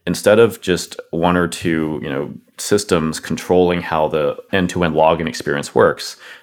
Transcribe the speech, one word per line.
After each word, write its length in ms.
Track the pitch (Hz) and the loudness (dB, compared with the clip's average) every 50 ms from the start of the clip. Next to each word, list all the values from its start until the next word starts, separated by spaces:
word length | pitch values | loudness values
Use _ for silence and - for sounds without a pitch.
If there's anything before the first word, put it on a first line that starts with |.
| - | -6
Instead 340 | 87 87 - - 104 107 110 | -6 -4 0 4 4 6 6
of 220 | 117 107 98 - | 6 4 2 0
just 380 | - 95 90 85 - - - - - _ | -2 -2 -2 -2 -2 -6 -14 -16 -12 _
one 240 | - 85 82 87 90 90 | -4 -2 0 2 2 2
or 100 | 87 85 | 2 0
two, 520 | 85 - - 87 82 80 80 78 78 71 | -2 -4 -4 -2 0 0 -2 -2 -4 -6
you 80 | - 78 | -6 -6
know, 220 | 67 69 73 67 - - - _ _ - | -6 -6 -6 -8 -10 -14 -20 _ _ -12
systems 600 | - - 104 101 - - 92 82 78 80 78 - | -2 0 0 0 2 2 0 2 2 0 -4 -6
controlling 640 | - - 85 80 - - 92 90 90 87 87 87 | -6 -6 -8 -6 -2 2 2 4 4 4 2 -2
how 260 | 85 - 82 78 78 76 | -2 -2 -2 0 0 0
the 280 | 76 78 73 71 - - - _ | 0 0 0 -2 -4 -6 -6 _
end-to-end 420 | - 98 90 87 - 90 87 82 78 | -2 -2 0 0 0 0 -2 0 2
login 320 | 76 80 80 82 80 82 80 | 2 4 4 2 2 -2 -4
experience 480 | - - - 76 71 71 71 - - | -6 -6 -6 -4 -4 -4 -4 -4 0
works, 420 | - 104 80 - - - - - - - - - - | 2 2 2 2 0 -6 -14 -14 -16 -18 -20 -20 -20